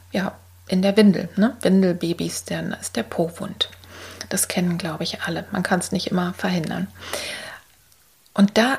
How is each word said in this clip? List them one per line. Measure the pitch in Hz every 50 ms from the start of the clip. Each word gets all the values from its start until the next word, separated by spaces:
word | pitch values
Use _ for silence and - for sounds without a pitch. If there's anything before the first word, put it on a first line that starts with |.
| - -
ja, | - 196 185 - - - - - - - - -
in | 185 185
der | 190 196 196
Windel, | 220 208 202 165 - - - -
ne? | 190 208 262 - -
Windelbabys, | - 185 190 190 190 180 175 175 170 165 175 - 165 170 - - -
dann | - 170 160 165 - -
ist | - - - -
der | 233
Po | 220 - - - 165 165 - -
wund. | 196 185 - - - - - - - - - - - - - - - -
Das | 185 185 - -
kennen, | - 185 180 175 170 170
glaube | - 160 156 -
ich, | 170 - - -
alle. | - 170 165 160 - -
Man | 202 185
kann's | 185 - 190 175 - -
nicht | - 180 - -
immer | 185 180 180 175 180
verhindern. | - - 190 185 170 156 - - - 190 - - - - - - - - - - - - - - - - _ _ _ _ _ _ _ _ _ _ _ _ _ _
Und | - 202 196 - 220
da | 226 262 269